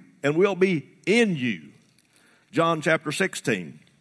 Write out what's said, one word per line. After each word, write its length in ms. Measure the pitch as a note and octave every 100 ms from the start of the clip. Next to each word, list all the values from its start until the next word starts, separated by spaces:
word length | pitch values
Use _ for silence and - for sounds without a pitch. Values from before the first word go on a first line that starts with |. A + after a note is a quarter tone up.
| - _
and 140 | C#3 D#3
will 180 | G3+ F3
be 340 | F#3+ D#3+ - _ -
in 300 | A3+ A3 D#3
you." 360 | B2 F2 D2 - _ _ _ _ _ _ _
John 300 | - E3 D#3+
chapter 300 | E3 D#3+ D3+
sixteen, 680 | - F#3+ - - G2+ D#2 - _ _